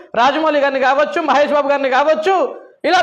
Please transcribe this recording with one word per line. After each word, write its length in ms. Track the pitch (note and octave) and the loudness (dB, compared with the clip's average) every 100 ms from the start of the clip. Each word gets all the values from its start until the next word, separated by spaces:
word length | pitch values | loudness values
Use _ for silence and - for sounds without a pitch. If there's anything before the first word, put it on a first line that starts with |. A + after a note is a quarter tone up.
| - | -10
రాజమౌళి 460 | - B3+ C#4+ D#4 D4 | 0 0 0 0 0
గారిని 200 | C#4 C4+ | 0 0
కావచ్చు, 400 | B3+ C#4 D4 E4+ | 0 0 0 -2
మహేష్ 320 | D#4 B3+ D4 | -2 0 2
బాబు 160 | D4 C#4 | 0 0
గారిని 220 | C#4+ C4+ | -2 0
కావచ్చు, 720 | B3 D4 D#4 E4 F#4+ C4 - - _ | 0 0 0 0 0 -2 -6 -20 _
ఇలా 160 | C#4 F#4 | -2 0